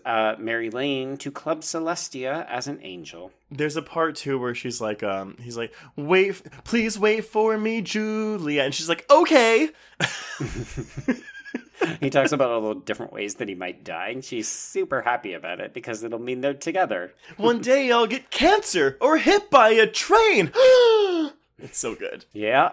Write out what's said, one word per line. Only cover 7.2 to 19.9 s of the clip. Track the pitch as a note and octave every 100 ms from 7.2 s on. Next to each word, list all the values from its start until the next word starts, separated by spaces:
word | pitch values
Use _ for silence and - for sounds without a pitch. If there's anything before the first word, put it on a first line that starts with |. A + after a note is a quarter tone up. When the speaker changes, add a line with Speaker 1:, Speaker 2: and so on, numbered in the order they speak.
| G#3+
Speaker 2:
for | G#3+ A3 G#3+
me, | A3 A3+
Julia." | F3 G#3+ G#3+ G#3+ G#3+ G#3 D3 D3
And | C3+
she's | D3 D#3+
like, | E3 -
"Okay." | D4 D#4+ D4 A3+ A3+ D#4 - - -
<laughs> | - - - - A#2+ A2+ A2+ - A2 - - B3 - - - - - - E4+ E3
Speaker 1:
He | C3+
talks | C#3 C3+
about | C#3+ B2+
all | A#2 G#2+
the | G#2+
different | - G#2 A2+
ways | - G2+ -
that | G#2
he |
might | F2+ F#2 C#2+
die, | D#2+ E2+ G2
and | B2+
she's | - A#2+ G#2+
super | - - G3 F#3 C3
happy | A#2+ B2 G2+
about | E2+ E2 F#2
it | G#2+
because | B2 A#2+ A2
it'll | A2+ A2+
mean | B2 B2+
they're | C#3
together. | C#3 E3+ F#3 E3+ F#2 F2+ _ - -
Speaker 2:
"One | A3+ A#3
day | A3+ C#4 B3+
I'll | A#3 A3
get | C4 -
cancer | - D#4 G#4 - F3 C#3 -
or | C4+ D#4
hit | - G4+ G4+
by | C4+ A3
a | A3+
train." | G#3+